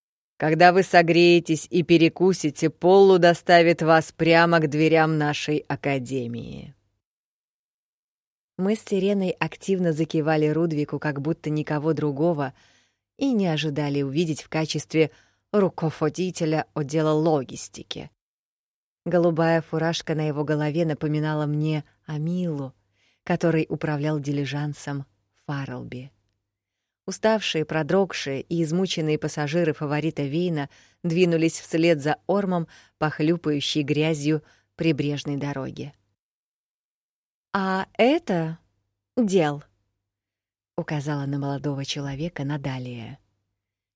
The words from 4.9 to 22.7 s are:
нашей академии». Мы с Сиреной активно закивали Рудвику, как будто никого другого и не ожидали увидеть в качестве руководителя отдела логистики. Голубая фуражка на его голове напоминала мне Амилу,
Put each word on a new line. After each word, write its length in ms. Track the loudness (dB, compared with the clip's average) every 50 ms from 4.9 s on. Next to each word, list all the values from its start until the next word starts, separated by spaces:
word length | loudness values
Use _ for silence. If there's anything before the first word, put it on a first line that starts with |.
| 4 4 4 4 2
нашей 480 | 0 0 -2 -2 -4 -4 -4 -4 -4 -4
академии». 1080 | -6 -6 -4 -2 -2 -2 -2 -4 -4 -6 -6 -6 -6 -8 -10 -10 -12 -14 -14 -16 -18 -20 _ _ _ _ _ _ _ _ _ _ _ _ _ _ _ _ _ _ _ _ _ _ _ _ _ _ _ _ _ _ _ _ _ _ _ _ -4
Мы 160 | -2 -2 -2
с 80 | -2 -2
Сиреной 460 | -2 -2 0 0 0 0 0 0 -2
активно 640 | -2 -4 -6 -8 -8 -6 -4 -2 0 0 2 0 0
закивали 540 | 0 -2 -2 -2 -2 0 0 2 2 2
Рудвику, 520 | 2 2 0 0 0 0 -2 -4 -4 -4 -6
как 220 | -4 -4 -4 -4
будто 280 | -4 -6 -6 -4 -4 -4
никого 440 | -4 -4 -2 -4 -4 -2 -2 -2 -2
другого 600 | -2 -2 -4 -2 0 0 0 0 0 -4 -6 -8 _ _ _ _ _ _ _ _ _ _ _ _
и 160 | -4 -2 0
не 160 | 0 0 0
ожидали 540 | 0 0 -2 -2 -4 -4 -2 -2 -2 -2 -2
увидеть 400 | -4 -2 -2 -2 -2 -2 -4 -6
в 80 | -8 -6
качестве 640 | -4 -4 -4 -4 -4 -6 -6 -2 0 0 0 0 -2 _ _ _ _ _ _ _ 0
руководителя 1160 | 0 0 0 -2 -2 -4 -4 -4 -2 -4 -4 -2 -2 -6 -6 -4 -4 -2 -2 -2 -2 -4 _ -6
отдела 380 | -8 -6 -2 -2 0 2 2
логистики. 1000 | 2 2 2 2 2 0 -2 -4 -10 -12 -12 -14 -14 -16 -14 -14 -14 -14 -14 -16 _ _ _ _ _ _ _ _ _ _ _ _ _ _ _ _ _ _ -6
Голубая 560 | -2 0 2 2 2 2 2 2 2 2 0
фуражка 520 | 0 -2 -4 -2 -2 -2 -4 -4 -4 -4 -4
на 140 | -2 -2
его 160 | -2 -2 -2 -2
голове 420 | -2 -2 -2 -2 -2 -2 -2 -2
напоминала 600 | -2 -2 -4 -4 -2 -2 -2 -2 -2 -2 -2 -2
мне 400 | -2 -2 -2 -2 -2 -2 -4 -6 _ _ _ _
Амилу, 680 | -10 -8 -6 -4 -4 -4 -4 -4 -4 -4 -6 -8 -10